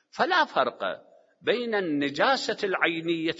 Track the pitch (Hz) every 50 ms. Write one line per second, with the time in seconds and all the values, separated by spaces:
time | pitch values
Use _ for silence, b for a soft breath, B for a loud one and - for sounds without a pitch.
0 | b b - - 220 311 370 349 302 - - - 131 120 - - 104 95 82 -
1 | - _ _ b b b b b - 143 185 240 247 233 220 208 190 170 147 143
2 | 143 143 143 151 190 247 269 247 - - 214 - - 196 185 160 - 165 170 160
3 | 165 165 170 165 160 160 156 -